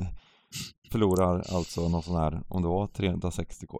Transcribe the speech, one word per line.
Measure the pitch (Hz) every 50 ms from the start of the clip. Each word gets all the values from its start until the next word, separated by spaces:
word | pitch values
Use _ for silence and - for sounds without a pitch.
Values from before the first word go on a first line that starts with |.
| 90 90 - - - _
<laughs> | _ _ _ _ - - - - - _ _ - -
förlorar | 117 107 98 90 90 92 90 87 90 87 - 98
alltså | 90 85 - - 85 85 85
någon | 85 85 80
sån | 85 87
här, | 85 80 78 80 85 - -
om | - 92 87
det | 85
var | 85 95 104
trehundrasextio | 98 - - 101 95 87 85 - 90 85 - 85 - - - -
K, | - - -